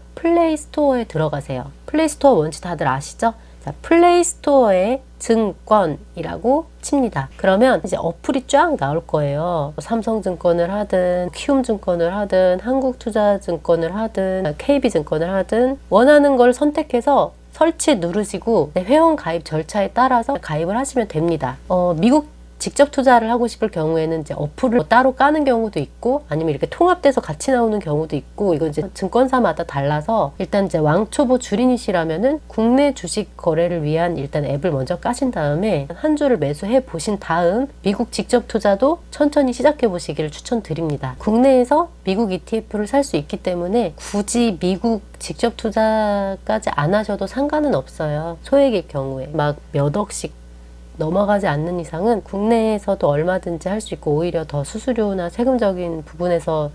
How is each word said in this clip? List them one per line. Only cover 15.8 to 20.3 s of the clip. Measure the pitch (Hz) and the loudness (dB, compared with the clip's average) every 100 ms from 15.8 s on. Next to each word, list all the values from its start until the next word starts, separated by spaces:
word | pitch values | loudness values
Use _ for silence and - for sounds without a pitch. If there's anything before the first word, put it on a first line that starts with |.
| - | 2
원하는 | 190 262 294 285 262 | 4 8 8 6 6
걸 | 240 | 4
선택해서 | 247 294 302 302 240 254 269 170 - - | 4 0 0 -2 -2 2 2 2 -4 -12
설치 | - 320 320 - 240 | 0 0 2 0 2
누르시고 | 170 190 202 185 - 220 147 | 0 -2 -4 -4 0 2 2
내 | 180 | -2
회원 | 185 302 330 302 | 2 4 6 2
가입 | - 170 | -2 -6
절차에 | - 156 156 214 190 | -4 -6 -4 -2 -2
따라서 | - 254 247 226 | 2 2 2 0